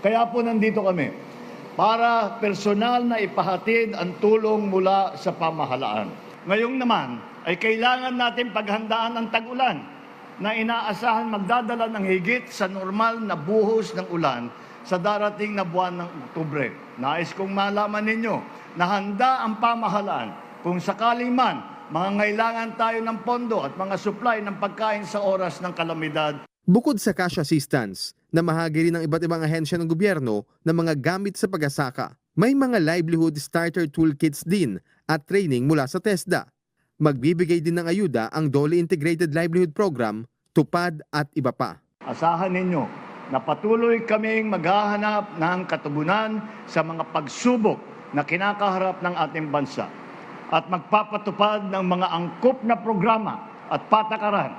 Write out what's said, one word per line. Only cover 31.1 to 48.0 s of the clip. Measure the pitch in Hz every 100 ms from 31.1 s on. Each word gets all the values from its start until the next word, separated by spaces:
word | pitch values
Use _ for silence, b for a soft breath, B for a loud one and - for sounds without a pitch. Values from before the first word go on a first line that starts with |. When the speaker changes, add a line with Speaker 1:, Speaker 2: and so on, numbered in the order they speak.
| 185 202 190
Speaker 2:
sa | 214
pagsasaka. | 190 143 139 135 - 113 - _
May | - 220 277
mga | 262 240
livelihood | 156 175 160 165 165 151
starter | 139 170 165 170 165
toolkits | 143 160 147 160 143
din | 165 202 147 90 _ _ -
at | 156 -
training | 196 180 127 131
mula | 156 135
sa | 185
tesda. | 220 190 - 165 - _ _ _ _ _
Magbibigay | 151 139 135 170 170 175
din | 160 170
ng | 170
ayuda | 185 196 120 110
ang | 151 156
Dole | 135 147 170
Integrated | 170 175 151 165 170 151
Livelihood | 170 175 180 147
Program, | 202 131 113 107 117 _ _ -
tupad | 147 175 175 151 -
at | 151 147 -
iba | 127
pa. | - 120 82 _ _ -
Speaker 1:
Asahan | 120 160 165 190 180
ninyo | 185 170 110 - - - -
na | 131
patuloy | - 147 208 226 233 233
kaming | 226 214 220 220 220
maghahanap | 190 160 202 208 208 214 214 202 165
ng | 165 185 185
katugunan | 156 156 147 151 208 220 220 214 B B
sa | 170
mga | 160 165 -
pagsubok | 160 143 - 247 247 208 139 - -